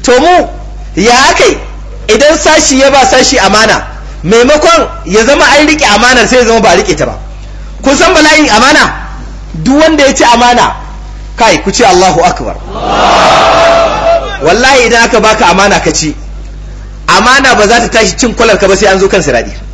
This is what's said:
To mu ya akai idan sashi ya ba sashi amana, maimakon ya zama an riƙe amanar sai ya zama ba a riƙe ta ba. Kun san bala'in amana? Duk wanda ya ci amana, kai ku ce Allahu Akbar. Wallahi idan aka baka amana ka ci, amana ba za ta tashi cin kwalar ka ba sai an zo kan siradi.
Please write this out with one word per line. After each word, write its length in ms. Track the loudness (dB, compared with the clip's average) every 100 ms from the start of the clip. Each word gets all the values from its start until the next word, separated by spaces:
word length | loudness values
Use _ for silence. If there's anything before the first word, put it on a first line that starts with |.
To 100 | 2 2
mu 300 | 4 2 0 -8 -14 -14 -10 -2
ya 160 | 0 2 2
akai 300 | 2 0 0 -8 -14 -16 -14 -2
idan 300 | 2 2 2
sashi 420 | 2 2 2 2
ya 80 | 2
ba 140 | 4
sashi 320 | 2 2 0 0
amana, 460 | 0 0 0 -2 -4 -14 -14 -10
maimakon 640 | 0 2 4 4 4 2 0 -6
ya 180 | -2 0 2
zama 180 | 2
an 220 | 2 2 2
riƙe 160 | 0
amanar 420 | 0 2 2 2 2
sai 120 | 2
ya 60 | 2
zama 140 | 2
ba 100 | 2
a 60 | 0
riƙe 200 | 0 -4
ta 80 |
ba. 140 | -4 -6 -14 -16 -16 -16 -16 -4
Kun 120 | -2 2
san 180 | 2
bala'in 340 | 2 2 2 2
amana? 460 | 2 2 2 0 -4 -12 -14 -14 -16 -14 -6
Duk 140 | 0 2
wanda 280 | 4 4 2
ya 80 |
ci 100 | 2
amana, 480 | 0 2 2 2 0 -4 -14 -16 -16 -14 -14 -2
kai 240 | 0 0
ku 80 | -2
ce 140 | 0
Allahu 360 | 2 4 2 2
Akbar. 320 | 0 0 -8 -10 -12 -8 -4 -2 0 2 2 2 2 2 2 2 0 -2 0 0 -2 -4
Wallahi 420 | -2 0 2 2 2
idan 160 | 0
aka 160 | 2 2
baka 260 | 0 2 0
amana 320 | 2 2 0
ka 100 | -2
ci, 220 | -4 -6 -8 -14 -14 -16 -16 -16 -16 -16 -12 -2
amana 460 | 0 2 2 2
ba 120 | 2 2
za 120 | 2
ta 80 | 0
tashi 280 | 0 -2 -2
cin 180 | -4
kwalar 240 | 0 0 2
ka 80 | 2
ba 80 | 2
sai 100 | 2
an 60 | 2
zo 100 | 0
kan 140 | 0
siradi. 300 | 0 -2 -4 -12 -14